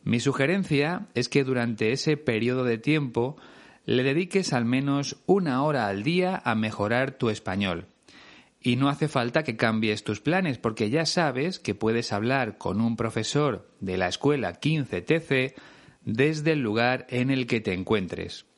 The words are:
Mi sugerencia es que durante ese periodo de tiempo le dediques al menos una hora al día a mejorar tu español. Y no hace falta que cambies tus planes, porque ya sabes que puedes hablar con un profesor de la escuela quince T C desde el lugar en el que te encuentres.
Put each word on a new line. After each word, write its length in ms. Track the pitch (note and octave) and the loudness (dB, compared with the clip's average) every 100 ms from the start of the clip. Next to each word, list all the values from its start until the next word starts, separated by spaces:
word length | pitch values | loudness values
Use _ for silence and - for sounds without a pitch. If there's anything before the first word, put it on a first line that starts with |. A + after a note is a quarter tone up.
| - | 0
Mi 140 | A#2 | 0
sugerencia 880 | B2 C3 C#3 G3 F#3+ C#3+ D3 F3+ G#3 | 0 0 2 0 0 0 0 -2 -6
es 160 | - B2+ | -4 0
que 160 | C#3+ C3 | 0 2
durante 480 | B2+ A#2+ G#2+ A2 | 0 -2 0 0
ese 240 | C3+ - D3+ | 0 0 0
periodo 480 | D3+ A2+ A#2 B2+ B2+ | 0 0 0 0 0
de 120 | A2+ | 0
tiempo 600 | C#3 D#3 C#3 A2+ B2 D3 - - - - - | 0 0 0 -2 -2 -4 -20 -20 -20 -16 0
le 180 | A#2+ | 2
dediques 480 | C3 D3 F3+ F#3+ F#3 | 2 0 0 -2 0
al 140 | C3 A#2 | 0 2
menos 500 | B2+ C#3 C#3 C#3 - - | 0 0 -2 -2 -8 0
una 360 | G3 E3+ B2+ | 2 2 0
hora 240 | D3 C#3+ G#2 | 0 0 0
al 160 | G2 | 0
día 380 | A2+ F3 F3+ F#3 | 0 2 0 0
a 120 | - A2 | 0 0
mejorar 560 | A2 G#2 G#2 A#2+ C3+ | 0 0 0 2 0
tu 180 | C3+ A#2 | 0 -2
español. 560 | G#2 - F#2+ G2+ E2+ - _ _ - - - - _ | -2 -4 -2 0 -2 -6 _ _ -20 -20 -20 -20 _
Y 160 | B2 B2 | 0 2
no 140 | C#3 | 2
hace 180 | D3 D3+ | 0 -2
falta 360 | C3+ A#2+ D#3+ | 0 0 0
que 120 | D3+ A2+ | -2 0
cambies 480 | A2+ A2 A2 G#2+ | 2 2 2 0
tus 160 | - G#2 | -2 -2
planes, 380 | - F3+ F3+ A#2+ | 0 0 0 -2
porque 320 | A#2 A2 G#2+ | -2 0 0
ya 160 | C#3+ D#3 | 0 0
sabes 520 | - D#3 B2+ D#3 F#3 | 0 0 0 -4 -4
que 160 | - | -6
puedes 380 | G2 A2 A2+ A#2 | -2 2 0 0
hablar 460 | G2+ A2+ C3+ A#2 - | -2 0 0 -2 -4
con 240 | - G2 | -4 0
un 160 | A2+ A2+ | 0 0
profesor 720 | A2+ A2+ A2 C#3+ D3 G2 - _ | -2 -2 -2 0 0 -2 -8 _
de 160 | F#2+ F#2 | -4 0
la 140 | F2+ | -2
escuela 500 | - C#3 D3 F#2+ F2+ | 0 0 0 -2 -2
quince 420 | D3 D#3 C3 F#2 | 0 0 -2 -6
T 200 | - D#3+ | 0 0
C 340 | D#3 C3+ C3 - - - - _ | 2 0 0 -4 -20 -20 -20 _
desde 480 | - - C#3+ D#3 D3+ | -6 2 2 2 0
el 80 | D#3 | 0
lugar 480 | A#2 G#2+ A#2+ B2+ - | 0 2 2 2 -2
en 220 | B2 B2+ | -2 0
el 160 | C3+ B2 | 0 0
que 140 | A#2+ | 0
te 100 | G#2+ | 0
encuentres. 760 | F#2 F2+ G#2+ F#2 F2 E2+ - - | -2 0 0 0 -6 -8 -12 -20